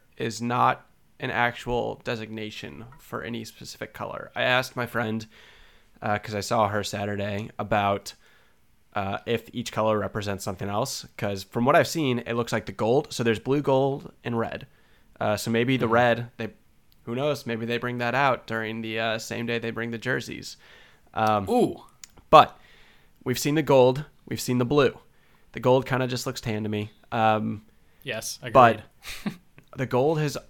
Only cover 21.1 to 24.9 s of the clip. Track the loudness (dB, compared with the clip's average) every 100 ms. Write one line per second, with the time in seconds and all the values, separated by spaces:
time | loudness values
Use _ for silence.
21.1 | -2 2 2 2 2 2 -2 -16 _ -20
22.1 | -20 8 8 8 2 -20 -20 -20 -20 -20
23.1 | -10 -4 -2 0 0 6 8 8 6 -4
24.1 | -14 -10 -6 0 0 4 4 4